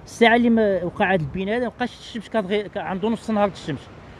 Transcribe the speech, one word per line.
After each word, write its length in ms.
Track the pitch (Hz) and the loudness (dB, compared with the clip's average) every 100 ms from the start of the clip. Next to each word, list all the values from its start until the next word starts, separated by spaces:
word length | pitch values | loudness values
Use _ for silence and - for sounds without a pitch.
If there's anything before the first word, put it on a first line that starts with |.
| - | -10
الساعه 300 | - 226 240 | 4 6 6
اللي 140 | 240 | 6
ما 340 | 226 214 185 | 4 4 2
وقع 300 | 170 - 190 | -2 0 2
هذا 80 | 190 | 2
البناء 360 | 143 180 190 233 | 0 -4 -4 -2
هذا 60 | |
مابقاش 260 | 240 - 247 - | -4 -4 -6 -8
الشمس 300 | - 240 - | -14 -12 -4
كتغي-، 380 | 226 185 208 196 | -4 0 -2 -4
ك-، 100 | 202 | -6
عنده 320 | 160 185 214 | -6 -2 -2
نص 220 | 233 - | -2 -2
نهار 180 | 208 202 | 0 0
الشمس، 380 | - - 135 - - - | -2 -6 -8 -8 -20 -20